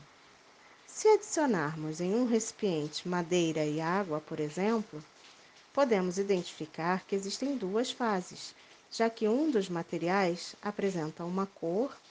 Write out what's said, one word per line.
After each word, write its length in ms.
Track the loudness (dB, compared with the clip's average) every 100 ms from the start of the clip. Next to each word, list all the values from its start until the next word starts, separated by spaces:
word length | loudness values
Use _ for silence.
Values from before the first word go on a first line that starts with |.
| -20 -20 -20 -20 -20 -20 -20 -20 -18
Se 220 | 2 6
adicionarmos 920 | 6 4 0 2 2 2 -2 -4 -2
em 140 | 0
um 120 | 2 4
recipiente 840 | 2 0 -2 0 0 -2 -4 -2
madeira 560 | -2 2 2 2 2
e 160 | 0 0
água, 400 | 0 0 0 -4
por 180 | -4 -4
exemplo, 640 | -4 0 0 0 -2 -10 -16 -20 -20 -20 -20 -20 -6
podemos 440 | 0 2 4 2 0
identificar 880 | 0 0 -2 -8 -10 -4 0 0 -2
que 100 | -4
existem 400 | -4 -4 -4 -2
duas 340 | -2 -2 -2
fases, 640 | -2 -2 -2 -4 -12 -16 -18 -20 -20 -10
já 140 | -2 0
que 180 | 2 0
um 240 | 2 2
dos 200 | 2 0
materiais 840 | -2 -4 -2 0 2 2 0 -6 -10
apresenta 640 | -8 -2 -2 -2 -4 -6
uma 220 | -6 -4 -4
cor 500 | -4 -2 -2 -2 -6 -16